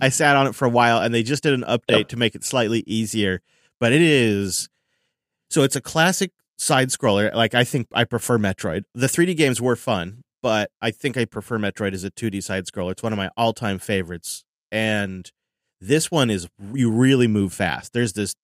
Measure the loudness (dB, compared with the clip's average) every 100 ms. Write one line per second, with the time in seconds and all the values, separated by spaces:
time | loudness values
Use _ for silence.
0 | 0 2 4 4 2 0 0 4 4 4
1 | 2 0 0 -2 0 -2 0 -2 2 0
2 | 0 -2 -2 -2 -4 -2 0 -2 -2 -4
3 | -2 -2 -2 -2 -8 _ _ _ 2 4
4 | 4 4 4 2 -2 -6 -8 _ _ _
5 | _ _ _ _ _ 0 2 0 -4 2
6 | 2 2 -4 -6 _ -8 0 2 2 0
7 | 2 2 2 2 2 2 0 -2 -2 -2
8 | -2 -2 0 2 2 -2 -4 -6 -6 -4
9 | -2 2 0 2 0 2 0 -2 -2 -4
10 | -4 -12 _ _ -2 0 -2 -4 -6 -4
11 | -6 -4 -4 -6 -6 -4 -4 -2 -4 -4
12 | -8 -6 -6 -6 -4 -6 -6 -6 -6 -4
13 | -4 -4 -4 0 -2 0 -4 -4 -4 -4
14 | -4 -10 -12 -16 _ _ _ -4 -2 -2
15 | -4 -8 -16 _ _ _ _ _ 0 0
16 | 2 0 2 0 -4 _ -10 0 0 4
17 | 4 4 4 2 0 0 -2 -2 -6 -4
18 | -2 -2 -6 -8